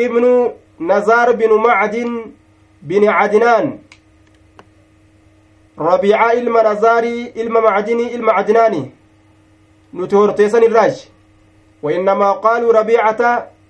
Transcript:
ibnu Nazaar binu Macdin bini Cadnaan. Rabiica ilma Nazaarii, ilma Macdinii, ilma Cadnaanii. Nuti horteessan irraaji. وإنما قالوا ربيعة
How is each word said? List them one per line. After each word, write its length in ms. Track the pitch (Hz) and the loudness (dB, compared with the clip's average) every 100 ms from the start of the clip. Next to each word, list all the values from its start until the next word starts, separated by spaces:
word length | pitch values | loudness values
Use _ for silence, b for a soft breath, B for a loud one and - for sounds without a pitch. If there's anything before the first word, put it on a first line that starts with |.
ibnu 480 | 240 233 247 247 240 - _ - | -2 0 2 2 0 -6 _ -8
Nazaar 520 | 170 202 202 233 240 220 | -2 0 2 2 2 0
binu 220 | 220 214 | 2 2
Macdin 760 | 226 196 208 226 240 233 220 - _ _ _ _ | 2 0 -2 -4 -8 -8 -12 -20 _ _ _ _
bini 240 | 147 196 208 | -6 0 2
Cadnaan. 720 | 170 208 214 233 226 160 - - _ _ _ _ _ _ - - _ _ _ _ _ _ _ _ _ _ - | 2 0 0 2 0 -2 -8 -18 _ _ _ _ _ _ -20 -20 _ _ _ _ _ _ _ _ _ _ -8
Rabiica 560 | 156 185 202 214 233 | -2 0 2 2 2
ilma 280 | 254 240 233 | 0 0 0
Nazaarii, 720 | 220 208 226 233 233 233 240 | 0 2 0 2 -2 -6 -10
ilma 260 | 226 226 226 | -10 -4 0
Macdinii, 480 | 220 196 214 233 240 | 2 0 -2 -4 -4
ilma 220 | 240 220 | -4 -2
Cadnaanii. 560 | 202 202 226 226 175 123 - _ _ _ _ _ _ _ _ _ | 0 0 2 2 -2 -8 -14 _ _ _ _ _ _ _ _ _
Nuti 220 | 175 185 196 | -10 -2 2
horteessan 460 | 208 196 208 233 | 2 2 2 4
irraaji. 460 | 226 226 196 - - _ _ _ _ _ _ _ | 4 4 2 -2 -12 _ _ _ _ _ _ _
وإنما 500 | 147 175 190 196 202 | -6 -2 -2 0 0
قالوا 400 | 196 220 233 233 | 0 0 0 2
ربيعة 760 | 220 214 226 214 220 240 240 - _ | 2 2 0 0 0 -2 -2 -6 _